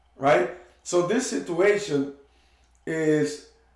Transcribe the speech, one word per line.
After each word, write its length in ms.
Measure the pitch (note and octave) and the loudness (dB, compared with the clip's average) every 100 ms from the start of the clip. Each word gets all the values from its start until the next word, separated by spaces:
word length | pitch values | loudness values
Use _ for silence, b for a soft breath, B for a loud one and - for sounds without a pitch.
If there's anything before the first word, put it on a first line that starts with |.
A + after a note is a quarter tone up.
| _ - | _ -4
right? 340 | C#3 D#3 A#2+ B B B | 2 2 0 B B B
So 240 | - F3 E3+ | -2 0 2
this 240 | A#3+ - | 0 -2
situation 840 | - - E3+ G3+ G3+ - C#3 C3+ - _ _ _ _ _ _ - | -6 -4 2 2 2 0 -2 -4 -8 _ _ _ _ _ _ -8
is 640 | D#3+ D#3 D3+ C#3+ - - _ _ | -2 2 2 0 -6 -16 _ _